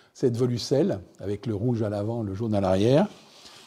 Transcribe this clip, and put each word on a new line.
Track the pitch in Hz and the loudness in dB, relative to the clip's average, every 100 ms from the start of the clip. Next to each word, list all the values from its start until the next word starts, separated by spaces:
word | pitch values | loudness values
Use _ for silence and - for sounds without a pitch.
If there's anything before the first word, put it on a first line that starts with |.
| _ | _
Cette | - 131 117 | -2 -2 0
volucelle, | 123 120 - 135 175 98 - - | 0 -2 0 0 0 -2 -10 -12
avec | 95 104 - | -8 -6 -4
le | 101 | -2
rouge | 123 117 | -2 -2
à | 110 | -2
l'avant, | 101 104 117 | -4 -4 -4
le | 104 95 | -6 -4
jaune | 117 | -2
à | 104 | 0
l'arrière, | 95 95 110 143 208 - - - - - | 2 4 6 4 2 -4 -20 -20 -20 -20